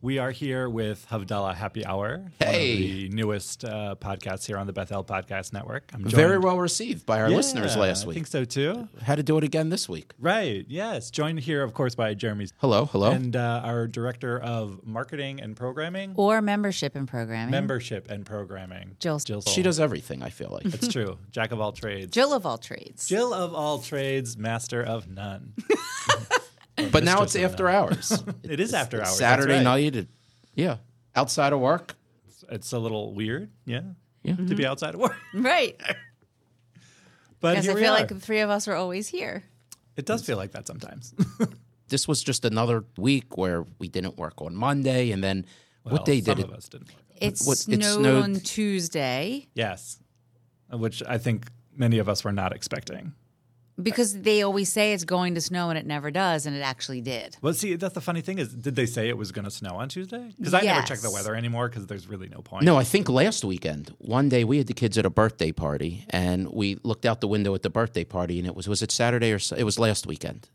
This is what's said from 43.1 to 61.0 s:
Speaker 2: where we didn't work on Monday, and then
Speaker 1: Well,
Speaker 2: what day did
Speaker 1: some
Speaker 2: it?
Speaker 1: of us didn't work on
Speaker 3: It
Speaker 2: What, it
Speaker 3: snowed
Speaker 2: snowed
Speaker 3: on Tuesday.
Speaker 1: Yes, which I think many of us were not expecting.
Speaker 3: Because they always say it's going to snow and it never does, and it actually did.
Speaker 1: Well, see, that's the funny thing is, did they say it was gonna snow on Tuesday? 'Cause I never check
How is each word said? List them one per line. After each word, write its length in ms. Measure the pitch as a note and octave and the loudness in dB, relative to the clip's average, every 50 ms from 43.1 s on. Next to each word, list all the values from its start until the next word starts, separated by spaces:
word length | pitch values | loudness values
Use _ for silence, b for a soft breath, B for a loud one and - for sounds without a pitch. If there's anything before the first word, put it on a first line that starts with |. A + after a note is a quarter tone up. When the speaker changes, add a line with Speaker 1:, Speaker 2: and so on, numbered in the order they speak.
| C#3 C3+ - - - - | 2 2 2 -4 -4 -2
Speaker 2:
where 260 | F#2+ F#2 F2 E2+ E2 - - _ | 0 0 0 0 -2 -6 -10 _
we 100 | F#2 F2 | -10 -6
didn't 300 | - F#2 F2+ F#2 - - | -4 -4 -4 -4 -6 -6
work 240 | E2+ D#2 - - D2+ | -8 -8 -8 -8 -10
on 120 | D#2 E2+ | -8 -6
Monday, 580 | F#2+ A2+ C3+ C#3+ C#3+ C3+ C3 B2+ B2+ B2+ A#2+ G#2 | -2 0 0 2 2 2 2 2 4 2 2 2
and 120 | F#2+ F#2+ | 2 2
then 220 | F#2+ F#2+ F#2+ F2+ b b b b b b b b | 0 0 0 -2 b b b b b b b b
Speaker 1:
Well, 120 | A#2 A#2 | 0 0
Speaker 2:
what 100 | D3+ - | 0 4
day 120 | - C#3+ C3 | 4 4 4
did 60 | G2 | 4
Speaker 1:
some 140 | A2 G#2 - | 2 2 2
Speaker 2:
it? 40 | G2 | 0
Speaker 1:
of 80 | F#2 - | -4 -6
us 160 | - - - | -14 -18 -18
didn't 200 | - - - - - | -20 -20 -20 -20 -20
work 100 | - _ _ | -20 _ _
on 60 | _ - - G#3 | _ -2 -2 -2
Speaker 3:
It 100 | F#3+ - - | 0 0 2
Speaker 2:
What, 100 | C#3+ C3+ | 2 2
it 40 | - - | 2 2
Speaker 3:
snowed 380 | - G#3+ G#3+ G#3 G#3 G#3 G#3 - | 0 2 2 4 2 4 4 6
Speaker 2:
snowed 200 | - C3 C3 - | 6 6 6 6
Speaker 3:
on 180 | G3+ G3 F#3+ | 4 2 -2
Tuesday. 1080 | F3+ - - - G#3+ G#3 G3 F#3 F3 E3 - E3 C#3+ B2+ B2 C3 D3 F#3+ B3 C#4+ C4+ _ _ | -2 -4 -2 0 0 0 2 0 -2 -2 -2 -2 0 0 0 0 -2 -2 -4 -6 -10 _ _
Speaker 1:
Yes, 440 | - A2+ G#2 F#2 F2+ - - - - _ _ _ _ _ _ _ _ _ _ _ _ _ _ | -2 -2 -2 -2 -8 -12 -16 -16 -16 _ _ _ _ _ _ _ _ _ _ _ _ _ _
which 320 | - A#2 A2+ A2+ - - B2 A#2+ | -6 -2 -2 -2 -2 -4 -6 -4
I 80 | B2 | -4
think 300 | A#2 A#2+ B2+ A2+ G2+ - - - - _ _ _ | -2 0 0 -2 -2 -2 -10 -20 -20 _ _ _
many 220 | - B2+ A#2 A2+ A2+ | 2 4 4 6 4
of 80 | G#2 G2+ | 4 2
us 140 | G#2 - - | 0 0 0
were 100 | G#2+ G2+ | -2 -2
not 200 | G2 F#2+ F#2 - | 0 -2 -2 -4
expecting. 600 | - - - - - - - - - - E3 C#3+ _ _ _ _ _ _ _ _ _ _ _ _ - | -4 -8 -8 -8 -6 -8 -8 -12 -10 -10 -12 -14 _ _ _ _ _ _ _ _ _ _ _ _ -4
Speaker 3:
Because 440 | F3+ G#3+ A3 - B3 G#3+ G3+ G3 F#3 | -4 -2 0 2 0 0 0 -2 2
they 180 | G#3+ G#3+ G#3 | 4 4 4
always 320 | G3+ G3+ G3 G3+ G3+ F3+ - | 4 4 2 2 0 0 2
say 220 | G#3+ G#3 G#3+ G#3 | 2 2 2 2
it's 100 | F#3+ F3 | 0 -2
going 300 | D#3+ F3+ F3+ F3+ F3+ F3 | 0 0 2 2 2 0
to 60 | E3+ D#3+ | -2 -2
snow 260 | - F3+ F3+ F3 E3+ | -2 -2 -2 0 0
and 100 | E3 D#3+ | -2 -2
it 60 | - | -4
never 260 | - D3 D3 C#3 D3+ | -4 -6 -4 -4 -2
does, 360 | C#3+ F3+ G3 F#3 E3+ D#3 C#3+ | -2 0 2 2 2 2 0
and 100 | D3+ C#3+ | -2 -4
it 40 | C#3+ | -2
actually 420 | C#3+ C3+ C3 B2 - - C3+ B2+ A#2 | -2 -4 -4 -4 -6 -8 -6 -6 -4
did. 340 | B2+ C3 A#2 - - - - - | -4 -6 -6 -6 -10 -14 -2 -2
Speaker 1:
Well, 100 | C#3+ E3+ | 0 0
see, 240 | - G#3 G#3 F3+ | 0 0 -2 -2
that's 160 | E3+ F#3 F#3+ F#3 | -2 -2 -4 -6
the 80 | F#3 | -6
funny 220 | C#3 - F3 E3+ D#3 | -6 -4 -4 -4 -4
thing 160 | - F#3+ F#3+ | -4 -4 -4
is, 100 | D#3 A#2 B2 | -4 -4 -6
did 200 | B2 A#2 C#3+ C3 | -6 -6 -4 0
they 120 | A#2 B2+ | 0 0
say 240 | A2+ A#2+ A#2+ A2 A2+ | 0 0 -2 -2 -2
it 80 | A#2+ G#2+ | -2 -4
was 140 | G#2+ F#2+ F#2 | -6 -8 -8
gonna 180 | G#2 G2 G2+ | -8 -8 -8
snow 260 | G2+ - - G2 F2+ | -10 -10 -10 -8 -8
on 140 | F#2 A#2 C3+ | -6 -8 -8
Tuesday? 420 | - F3+ F#3 F#3+ - A#3+ B3 A#3 G3+ - G3+ | -8 -10 -10 -10 -10 -12 -14 -14 -12 -6 -4
'Cause 120 | - F3+ | 4 4
I 80 | F#3 G3+ | 4 6
never 180 | G#3 F#3 D3+ - | 6 4 2 2
check 140 | - C#3 A#2 | 0 -4 -4